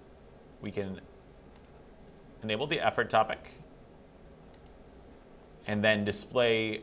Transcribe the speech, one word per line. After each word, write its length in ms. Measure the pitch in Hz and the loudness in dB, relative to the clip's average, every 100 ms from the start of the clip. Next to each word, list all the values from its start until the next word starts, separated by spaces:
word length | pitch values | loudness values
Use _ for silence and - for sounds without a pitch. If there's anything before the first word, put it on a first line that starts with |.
| - - - - - - | -20 -20 -20 -20 -20 -12
we 120 | 107 | -8
can 280 | 101 98 92 - - - - - - - - - - - - - - | -6 -6 -10 -16 -20 -20 -20 -20 -20 -20 -20 -20 -20 -20 -20 -20 -12
enable 240 | 107 107 143 | -6 -4 -2
the 140 | 151 | 0
effort 300 | 110 - 110 | 2 0 2
topic 480 | 113 107 - - - - - - - - - - - - - - - - - - - - - - - - | 2 2 -4 -12 -20 -20 -20 -20 -20 -20 -20 -20 -20 -20 -20 -20 -20 -20 -20 -20 -20 -20 -20 -20 -12 -4
and 160 | 104 | 2
then 200 | 110 104 | 4 4
display 800 | 104 101 - 127 117 113 110 110 | 0 -4 -2 2 4 4 0 -4